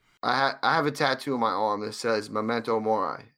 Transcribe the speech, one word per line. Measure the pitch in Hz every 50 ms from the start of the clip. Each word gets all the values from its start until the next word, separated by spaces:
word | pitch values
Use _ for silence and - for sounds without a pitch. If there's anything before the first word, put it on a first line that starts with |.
| _ _ _ - -
I | 113 123
ha-, | 131 139 131 - - -
I | 123 151
have | 165 143
a | 147
tattoo | - - 151 135 131 - - 143 131
on | 120
my | 113 110
arm | 90 98 110 107 104 101
that | 104 104 107
says | - - 117 113 107 104 110
"Memento | 104 107 107 113 120 117 113 120 113 110
Mori," | 107 110 110 101 92 78 - - - - _